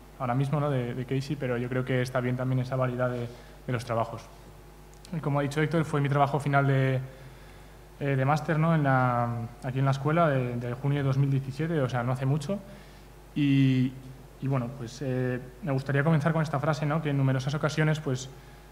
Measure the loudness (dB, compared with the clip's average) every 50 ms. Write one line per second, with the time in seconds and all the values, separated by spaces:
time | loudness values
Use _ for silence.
0 | -20 -20 -12 -8 -4 -2 0 0 0 0 0 0 0 0 0 0 -2 -2 -4 -6
1 | -6 -4 -2 -4 -2 -4 -6 -4 -2 -2 -2 -2 -2 -2 -2 -2 -2 0 0 0
2 | 0 0 0 -2 0 0 -2 -2 -2 0 0 0 -2 -2 -2 0 0 0 0 0
3 | -2 -2 -2 -4 -6 -8 -10 -14 -18 -20 -20 -16 -6 -4 -4 -4 -2 -2 -2 -2
4 | -2 -2 -4 -12 -14 -16 -20 -20 -20 -20 -20 -20 -20 -20 -20 -20 -20 -20 -20 -20
5 | -16 -8 -8 -4 -2 0 0 0 0 0 0 0 0 2 2 0 0 0 0 0
6 | 0 2 4 4 4 4 2 0 0 4 4 4 4 6 4 4 4 2 2 0
7 | -2 -6 -12 -16 -18 -18 -20 -20 -20 -20 -20 -20 -20 -20 -20 -20 -20 -20 -12 -6
8 | -2 0 2 2 4 4 2 2 2 0 2 2 4 4 4 4 4 4 4 4
9 | 4 4 2 2 0 0 -2 -4 -6 -8 -10 -10 -8 -6 -2 0 2 2 2 2
10 | 2 2 4 4 4 4 4 2 0 -2 -4 -4 -4 -6 -6 -4 -2 0 0 2
11 | 2 2 2 2 2 2 2 0 -2 -4 -6 -4 -4 -2 0 0 0 0 0 -2
12 | -2 -2 -2 -2 0 0 0 -2 -2 -4 -6 -6 -6 -12 -18 -18 -20 -20 -20 -20
13 | -20 -20 -20 -20 -20 -10 -2 0 2 4 6 6 6 6 4 4 2 0 -2 -6
14 | -16 -16 -18 -18 -20 -20 -16 -8 -4 -2 -2 -2 -2 -4 -8 -10 -12 -12 -10 -8
15 | -4 -4 -2 -2 -2 -2 -2 -4 -6 -12 -16 -10 -4 -2 -2 -2 -2 0 0 0
16 | 2 2 2 2 2 2 0 0 0 0 -2 -2 0 0 0 0 0 -2 -2 0
17 | 0 0 0 2 2 2 2 2 0 -2 -4 -2 -2 -2 0 2 2 2 2 0
18 | 0 -2 -4 -4 -4 -10 -14 -18 -20 -20 -20 -20 -20 -20